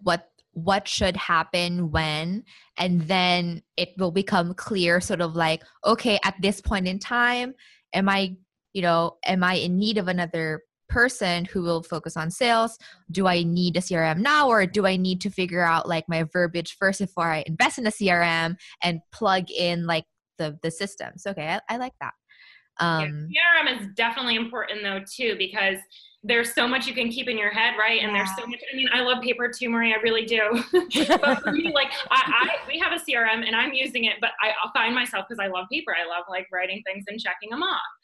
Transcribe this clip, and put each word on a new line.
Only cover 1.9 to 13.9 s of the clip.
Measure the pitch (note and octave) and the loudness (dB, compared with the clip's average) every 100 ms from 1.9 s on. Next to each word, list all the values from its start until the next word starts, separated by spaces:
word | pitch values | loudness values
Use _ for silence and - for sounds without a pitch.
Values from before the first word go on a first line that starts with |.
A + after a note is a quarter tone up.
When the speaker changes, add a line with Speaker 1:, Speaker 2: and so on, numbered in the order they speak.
Speaker 1:
when, | D#3 D#3 D3+ E3 G3 - - _ - | 0 0 -2 -4 -6 -8 -20 _ -4
and | F3+ F3 | 0 2
then | D#3+ F#3+ F3+ F3+ E3+ E3+ - - | 2 2 4 2 0 -6 -10 -6
it | F3+ F#3+ | -6 -2
will | F#3 | -2
become | F3 G3 G3+ E3+ | 0 2 0 0
clear, | F3+ - G3+ E3+ F3 | -4 -4 0 4 2
sort | - F3+ | 2 -2
of | E3+ E3 | -2 0
like, | D#3+ D#3+ - _ | 0 0 -4 _
okay, | - A3+ B3 G3+ | 0 2 2 2
at | - F#3+ | 0 0
this | F#3+ G3+ | -2 0
point | - G3+ F#3 | -2 0 0
in | F#3+ | -4
time, | - A#3+ A#3+ B3 B3 C4 - _ _ | -4 0 2 0 -4 -10 -20 _ _
am | - G3 | 0 2
I, | G3 F#3+ F#3 _ _ _ | 2 0 -4 _ _ _
you | G3 | -2
know, | F3 E3 E3+ - | 2 4 2 -2
am | - F#3 | 0 2
I | F3+ | 2
in | F#3 E3+ F3+ | 2 2 2
need | G#3+ G#3 | 2 0
of | F3+ | 0
another | F3+ E3+ E3+ D#3+ D#3 - _ _ | 0 -2 -2 -2 -4 -10 _ _
person | B3 A#3+ - F#3+ F3 | 2 2 2 0 0
who | F3+ G3 | -2 -2
will | E3+ E3 | 0 -2
focus | E3+ E3 E3 D#3+ | -2 -6 -6 -6
on | D#3+ | -6
sales? | F#3 A#3+ A3+ A3+ - - - _ | 0 2 4 2 -2 -18 -20 _
Do | E3+ F#3+ | 0 2
I | F3 | 4
need | E3+ F3 F3+ E3+ | 2 2 2 0
a | |
C | - | 0